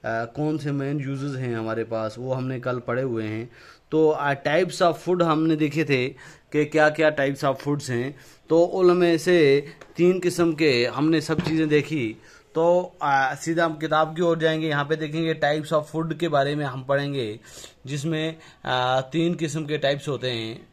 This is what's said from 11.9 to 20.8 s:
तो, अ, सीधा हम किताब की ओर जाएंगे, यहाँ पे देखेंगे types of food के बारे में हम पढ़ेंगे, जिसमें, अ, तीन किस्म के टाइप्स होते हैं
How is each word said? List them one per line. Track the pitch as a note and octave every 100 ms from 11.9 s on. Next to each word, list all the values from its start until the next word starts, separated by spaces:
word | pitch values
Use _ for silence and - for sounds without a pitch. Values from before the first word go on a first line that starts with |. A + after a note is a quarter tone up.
| D#3 A2+ A2 - - _
तो, | D#3 E3+ F3+ F3+ -
अ, | D3 C3+ C3
सीधा | C#3+ D#3+ E3
हम | E3+ D3+
किताब | D#3 D#3 D#3 D#3+
की |
ओर | F3 E3
जाएंगे, | D#3+ D#3+ D#3+
यहाँ | C#3+
पे | C#3+ D#3
देखेंगे | D#3 D#3 D#3+
types | D#3 D3 D#3 D3 D#3
of | D3+ D#3+
food | E3 D#3+
के | E3+
बारे | D3 C#3 D3
में |
हम | C#3+ C3
पढ़ेंगे, | C3 C#3 C#3+ C#3 A2 A2 - - - _ C3
जिसमें, | D3 D3+ D#3 D#3+ D#3+ - -
अ, | - B2+ B2+ C3
तीन | C3 D#3+ E3
किस्म | D#3+ D#3+ D#3
के | D3 D3+
टाइप्स | C#3 C#3+ D3
होते | B2+ B2+
हैं | A#2 A2 A#2+ - _